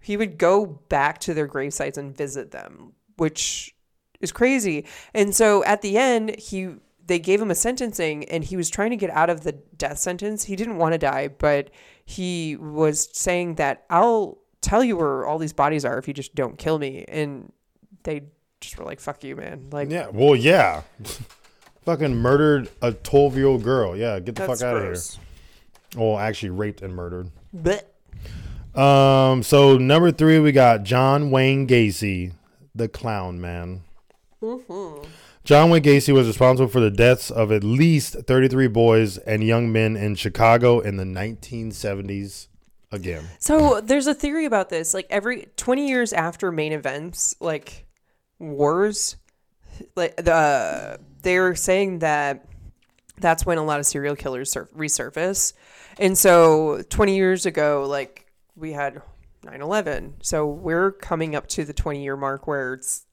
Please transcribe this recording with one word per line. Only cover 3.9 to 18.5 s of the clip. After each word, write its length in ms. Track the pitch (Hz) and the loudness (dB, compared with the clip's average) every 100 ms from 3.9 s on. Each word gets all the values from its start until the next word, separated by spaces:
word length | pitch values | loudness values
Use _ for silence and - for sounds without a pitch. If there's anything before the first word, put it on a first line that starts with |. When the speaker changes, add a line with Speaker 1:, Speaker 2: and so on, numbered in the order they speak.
| _ _ _ | _ _ _
Speaker 1:
is 100 | 175 | -10
crazy. 560 | - 247 269 202 151 143 - - | 0 0 2 -2 -6 -8 -20 -10
And 220 | 220 202 | -2 0
so 300 | 196 220 202 | 4 4 4
at 180 | - 208 | 2 -2
the 160 | 208 202 | 0 0
end, 400 | 262 233 220 - | 2 0 -2 -10
he, 300 | - 190 190 147 _ _ | -10 -10 -10 -14 _ _
they 140 | 175 175 | -4 -2
gave 240 | 170 202 | 2 0
him 80 | 214 | 0
a 40 | 170 | -2
sentencing, 680 | 226 254 240 202 165 151 - | -2 -4 -6 -4 -6 -6 -6
and 180 | 165 | -8
he 120 | 147 185 | -6 -6
was 140 | 165 | -6
trying 200 | - 220 | -4 -4
to 60 | 240 | -2
get 140 | 190 | -4
out 180 | 147 170 | 0 0
of 140 | 165 | 0
the 100 | 156 | -6
death 460 | 143 _ _ 180 147 | -10 _ _ -8 -6
sentence. 460 | - 180 202 214 | -8 -6 -8 -8
He 100 | - | -8
didn't 220 | 190 233 196 | -6 -6 -2
wanna 220 | 160 165 | 0 0
die, 280 | 151 135 143 | -2 -2 -6
but 420 | 143 151 143 139 _ _ _ - | -4 0 0 -2 _ _ _ -18
he 460 | - 180 175 160 147 | -8 -6 -4 -6 -8
was 520 | 151 151 156 151 - | -10 0 0 0 -6
saying 440 | - - 175 175 160 | -6 -4 -2 -4 -2
that, 280 | 143 - _ | -4 -4 _
"I'll 480 | 170 226 226 190 - _ _ | 2 4 2 -2 -10 _ _
tell 240 | - 208 | -2 2
you 120 | 254 190 | 2 2
where 300 | 156 135 - | 0 -2 -4
all 120 | 156 | -6
these 140 | 156 | -6
bodies 320 | 156 147 156 | 0 0 0
are 140 | 131 120 | -2 -6
if 80 | 139 | -8
you 80 | |
just 220 | 139 131 - | -12 -10 -6
don't 200 | 127 - | -6 -6
kill 220 | 165 156 | -4 -4
me." 260 | 143 135 - | -4 -10 -12
And 440 | 156 151 139 - _ _ _ _ 190 | -8 -8 -8 -18 _ _ _ _ _
they 180 | - 151 147 _ _ | -10 -10 -12 _ _